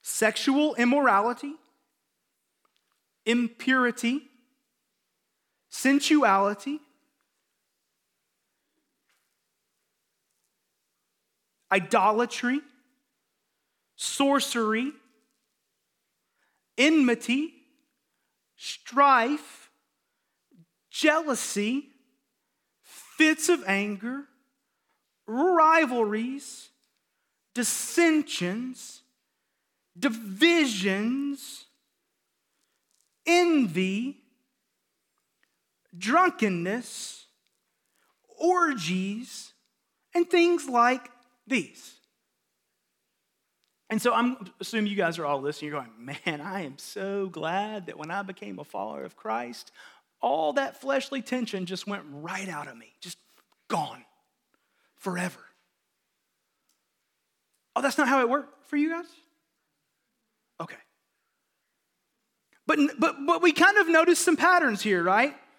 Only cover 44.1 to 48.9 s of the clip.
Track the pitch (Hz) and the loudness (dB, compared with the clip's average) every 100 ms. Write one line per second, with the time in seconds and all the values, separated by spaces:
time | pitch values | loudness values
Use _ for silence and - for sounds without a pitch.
44.1 | 226 247 254 185 _ 190 226 208 202 170 | 2 0 -2 -14 _ -6 -2 -2 0 -2
45.1 | 165 147 143 139 151 151 147 117 110 120 | -2 -4 -2 -4 -6 -8 -8 -10 -18 -16
46.1 | 165 180 147 170 190 151 143 - 202 196 | -8 -8 -8 -8 -8 -10 -14 -16 -10 -8
47.1 | 202 190 165 160 185 214 214 170 160 156 | -6 -8 -6 -6 -4 -6 -10 -14 -14 -10
48.1 | 190 196 185 208 190 147 98 98 | -10 -10 -14 -16 -16 -12 -10 -10